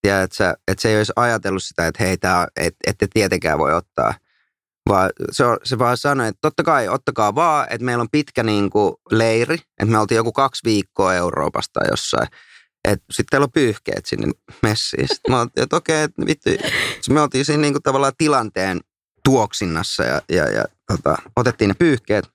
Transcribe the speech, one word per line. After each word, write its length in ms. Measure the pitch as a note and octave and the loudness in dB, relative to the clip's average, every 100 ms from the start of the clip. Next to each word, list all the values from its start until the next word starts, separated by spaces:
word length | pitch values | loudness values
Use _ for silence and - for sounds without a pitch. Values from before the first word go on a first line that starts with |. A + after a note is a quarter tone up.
tiedät 300 | G2+ G2 F#2+ | 0 0 -2
sä, 220 | - F#2 - - | -2 -2 -2 -4
että 140 | F#2+ | -2
se 60 | A#2 | 2
ei 80 | G#2+ | 2
olisi 160 | G#2 - | 0 0
ajatellut 460 | A#2+ A2+ G2 F#2+ | 0 0 -2 -6
sitä, 220 | - - E2 | -6 -4 -4
että 180 | D#2 | 0
hei, 120 | F#2+ F#2 | -2 0
tää, 300 | F#2 F2+ F2 - | 0 0 0 -2
et, 200 | E2+ - - | -4 -2 -6
ette 220 | - G2 | -2 -2
tietenkään 440 | A2 F#2+ E2 F2 D2+ | 0 0 0 0 0
voi 160 | C#2+ | 2
ottaa. 400 | E2 - - A1+ - _ _ _ _ _ _ - | 0 -2 -2 -2 -4 _ _ _ _ _ _ 0
Vaan 220 | G2 F#2 - - | 2 2 -2 -8
se 120 | - | 0
on, 140 | A#2+ A#2 | 0 0
se 140 | - A#2+ | -4 -2
vaan 180 | A#2+ B2 | 0 0
sanoi, 320 | C#3+ C#3 A2+ | -2 -2 -2
että 100 | - | -2
totta 220 | D#3 - | -4 -2
kai, 260 | E3 D3 G#2 | 0 0 0
ottakaa 460 | C3 - A#2+ A2 | -4 -4 0 0
vaan, 320 | G#2+ E3+ D3+ B2+ | 2 0 0 -2
että 140 | G#2+ | -4
meillä 180 | B2 A#2+ | -4 -2
on 80 | A2+ | 0
pitkä 320 | D3+ D3 - | -2 -2 -2
niinku 580 | A2+ G#2 G2 G#2+ G2+ - _ | 0 0 0 2 0 -2 _
leiri, 440 | G#2+ A2+ A2+ B2 | 2 4 2 0
että 320 | E3 _ _ A2 | -4 _ _ 0
me 60 | A2 | 2
oltiin 180 | G#2+ A2+ | 2 2
joku 160 | A2+ | 0
kaksi 280 | - C3+ - | 0 0 0
viikkoa 500 | A#2 G#2+ F#2+ - F#2+ | 0 0 -2 0 0
Euroopasta 640 | F2+ F2 - D2 - - - - | 2 0 -2 -2 -2 -4 -2 -2
jossain. 380 | - - - - - - - _ _ | -2 -4 -4 -4 -8 -20 -20 _ _
Et 180 | - G2+ _ | -2 -2 _
sit 160 | - A2+ | -6 -2
teillä 140 | C3+ | 0
on 80 | C#3+ | 2
pyyhkeet 540 | D#3+ B2+ G#2 - G1+ - | 2 0 0 -6 -8 -6
sinne 260 | - G#1+ - _ - | -4 -4 -6 _ -2
messiin. 460 | A2+ A2 - - C3+ | 0 0 -2 -2 -2
Sit 120 | - - | -2 -2
mä 120 | B2 | 0
oltiin, 220 | A#2+ - | 0 -2
että 120 | C3 D#3+ | 0 -2
okei, 260 | - D#3 | 0 0
että 240 | D3+ - - | -2 -4 -4
vittu. 240 | D#3+ - - - - - - | -2 -2 -2 -2 -2 -4 -6
Sit 140 | - | 0
me 60 | C#3+ | 2
oltiin 240 | D3 C3 | 2 0
siinä 160 | C#3+ D3 | 0 0
niinku 200 | D3 C#3+ | 0 0
tavallaan 320 | - C3+ C#3 - | 0 0 0 0
tilanteen 640 | D#3 C#3 A2 F#2 F#2+ F2 - _ _ _ | 0 2 0 -4 -2 -4 -8 _ _ _
tuoksinnassa 800 | - C3 G#2+ - F#2+ D#2+ - - | 4 4 2 -2 -4 -2 -4 -2
ja, 180 | B1+ C#2+ - | -2 -2 0
ja, 220 | F2 C#2+ | 0 2
ja 140 | G#1 - _ _ | 0 -4 _ _
tota, 300 | F2+ - D2+ - - | -4 0 -2 -2 -2
otettiin 320 | A#2+ A#2 G2+ | 0 2 0
ne 60 | G2 | 2
pyyhkeet 460 | E3+ C3+ - G#2 - | 2 2 0 -2 -2